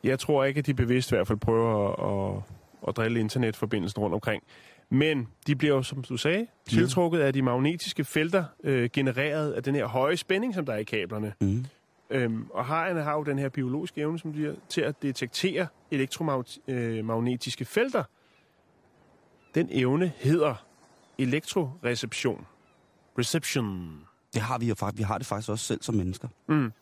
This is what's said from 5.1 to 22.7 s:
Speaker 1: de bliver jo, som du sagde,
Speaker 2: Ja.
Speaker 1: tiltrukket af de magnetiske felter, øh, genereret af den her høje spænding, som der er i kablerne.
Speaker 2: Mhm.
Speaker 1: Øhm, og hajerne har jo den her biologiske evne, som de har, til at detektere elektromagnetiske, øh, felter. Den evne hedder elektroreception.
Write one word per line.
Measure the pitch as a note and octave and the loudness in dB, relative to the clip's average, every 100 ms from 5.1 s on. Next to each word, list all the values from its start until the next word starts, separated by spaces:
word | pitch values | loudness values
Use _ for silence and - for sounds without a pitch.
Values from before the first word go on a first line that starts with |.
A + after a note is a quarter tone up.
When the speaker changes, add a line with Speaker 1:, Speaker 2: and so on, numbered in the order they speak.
| D3 A2+ - - | 2 -4 -8 -2
Speaker 1:
de | C#3 | 2
bliver | D3+ C3+ | 4 2
jo, | |
som | C3 C#3 | 0 -8
du | B2 A#2+ | -6 -2
sagde, | D3+ F#3 | 0 0
Speaker 2:
Ja. | A#3+ _ - A2+ | -2 _ 2 4
Speaker 1:
tiltrukket | B2 B2+ F3 E3+ | 4 4 2 4
af | C#3 | 4
de | C3+ | 4
magnetiske | C3 B2 C#3 F3 - - | 2 4 2 0 -6 -4
felter, | C#3+ D#3 D#3+ F#3+ D#3 _ | -2 0 2 2 0 _
øh, | C#3+ C3 A#2+ | 0 2 2
genereret | - C3 A#2+ D3 D3+ D3+ | 2 2 2 0 0 -2
af | A#2 | -2
den | C3+ C#3+ | 0 0
her | A2+ | 0
høje | B2+ C#3 E3+ | 2 2 0
spænding, | - F#3+ B3 | 0 0 0
som | F#3 C#3 | -2 -2
der | |
er | G#2+ | -4
i | |
kablerne. | G#2+ A2 F2+ G#2+ G#2+ - | -2 -2 -2 -4 -6 0
Speaker 2:
Mhm. | G2 A2 C3 _ _ _ _ | 0 0 -4 _ _ _ _
Speaker 1:
Øhm, | C3 A#2 A2+ A2+ | 0 0 -2 -4
og | F#2+ B2 | -4 -2
hajerne | D#3+ F3 F3 | 0 0 -2
har | D3+ | -2
jo | D3+ | -2
den | D3 C#3 | -2 -2
her | C#3 | -2
biologiske | C#3 B2+ C#3 F3+ - | -2 -2 -4 -6 -4
evne, | D3 E3 | -4 -4
som | D#3+ | -6
de | D3+ | -4
har, | D3+ D3 - | -6 -6 -6
til | - | -2
at | D3+ D3+ | -2 -2
detektere | C#3+ B2+ C3 - F#3+ D#3 F3 _ _ | -4 -4 -6 -2 0 0 -4 _ _
elektromagnetiske, | C#3+ C3+ - D#3+ C3+ B2 - - B2 A#2 A2 A2 A2+ A#2+ B2+ - - | -2 -2 -2 -2 -2 -4 -12 -6 -2 -2 -2 -2 0 0 -2 -4 -6
øh, | B2 | -2
felter. | - B3+ B3 C#3 _ _ _ _ _ _ _ _ _ _ _ _ _ _ D3+ | 0 2 0 -4 _ _ _ _ _ _ _ _ _ _ _ _ _ _ -2
Den | E3+ | 0
evne | B2 B2+ D3 F3+ - | 2 2 2 0 0
hedder | C3 E3 D3+ A#2 - _ _ _ _ - | 2 4 4 0 -12 _ _ _ _ -4
elektroreception. | C3 D3 - G3 C#3+ C#3 B2 A#2+ A#2+ - B2+ F#2+ - _ _ | 0 0 0 -2 -2 -4 -4 -2 -4 -2 -2 -2 -10 _ _